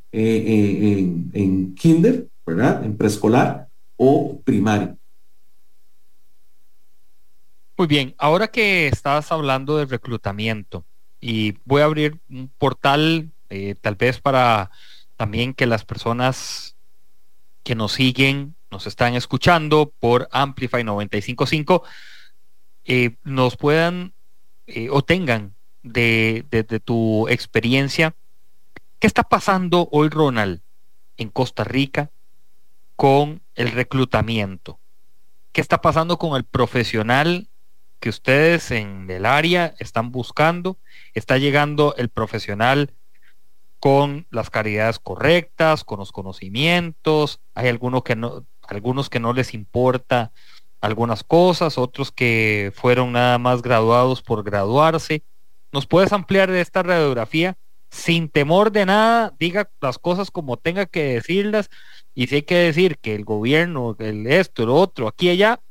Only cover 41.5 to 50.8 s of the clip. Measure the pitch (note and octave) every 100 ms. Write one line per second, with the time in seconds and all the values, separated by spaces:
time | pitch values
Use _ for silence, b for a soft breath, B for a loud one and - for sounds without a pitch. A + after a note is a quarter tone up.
41.5 | C#3+ D3 D3 D3 C#3 A#2+ - G#2+ A2 -
42.5 | G2+ A#2+ C#3+ C#3+ - - - - - -
43.5 | - - - C#3 C#3 C#3+ C#3+ - A2+ G#2+
44.5 | A2+ G#2+ G#2+ A2+ - - F2+ C#3 F3 E3
45.5 | - D#3+ D3+ - G2 F#2+ - F#2+ - F#2+
46.5 | A2+ E3 F3 E3+ - D#3+ D#3 D3 - -
47.5 | - B2 A#2+ B2 B2+ - A2+ A#2 - -
48.5 | - - G2+ A#2 C3 C3+ A#2+ A#2 B2+ A#2+
49.5 | A2 G2+ A#2+ B2+ B2 - B2 A2+ - b
50.5 | b b -